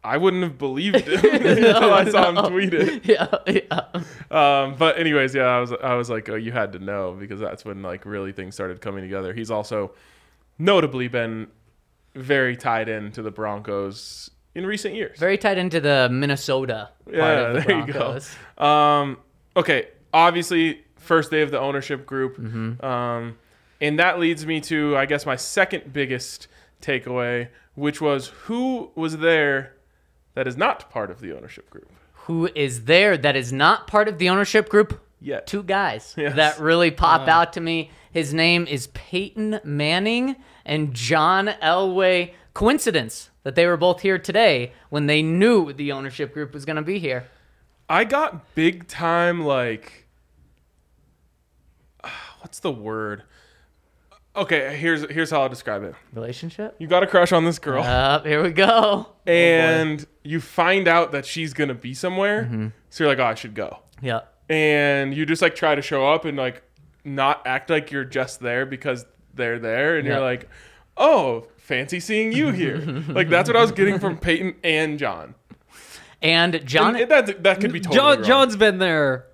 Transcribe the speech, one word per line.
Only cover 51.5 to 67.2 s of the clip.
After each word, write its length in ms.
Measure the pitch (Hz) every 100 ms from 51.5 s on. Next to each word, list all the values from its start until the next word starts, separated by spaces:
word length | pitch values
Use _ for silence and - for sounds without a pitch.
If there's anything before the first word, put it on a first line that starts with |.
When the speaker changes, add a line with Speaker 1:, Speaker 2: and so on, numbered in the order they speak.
| _ _ _ _ _
Speaker 1:
<sighs> 380 | - - - -
what's 200 | - -
the 120 | 180
word? 520 | 123 107 110 107 104 - _ _ _ _ _ _ _ _ _ _ -
Okay, 400 | 196 160 135 147
here's, 320 | 165 160 147
here's 200 | 151 160
how 120 | 156
I'll 60 | 131
describe 360 | 123 - 104
it. 100 | 101 71 _
Speaker 2:
Relationship? 640 | 113 113 123 165 - 214 -
Speaker 1:
You 80 | 160
got 160 | 180
a 20 | 190
crush 240 | 190 175
on 120 | 175
this 140 | 165 160
girl. 240 | - 131
Speaker 2:
Uh, 360 | 123 127 135 147
here 180 | 156 151
we 80 | 170
go. 160 | 165 196
Oh, 340 | 226 214 202 - _
boy. 80 | -
Speaker 1:
And 720 | 170 170 165 160 160 156 151 143 _
you 160 | 147 160
find 480 | - - 170 196 180
out 240 | 170 165
that 120 | 143
she's 280 | 135 165 160
gonna 200 | 131 147
be 200 | 123 123
somewhere. 480 | 127 180 185 196 208
Speaker 2:
Mm-hmm. 240 | 123 113 107 107 _
Speaker 1:
So 140 | -
you're 80 | 156
like, 80 | 131
"Oh, 60 | 123
I 80 |
should 200 | 110 117
go." 240 | 107 101 - _ -
Speaker 2:
Yeah. 180 | 127 113 - _ _
Speaker 1:
And 640 | 160 151 147 143 139 135
you 100 | 139
just, 160 | 151 160
like, 140 | 170
try 200 | - 160
to 80 | 143
show 240 | 143 143 135
up 120 | 160
and, 120 | 165 143
like, 260 | 127 127 _ _ _ _
not 420 | 143 139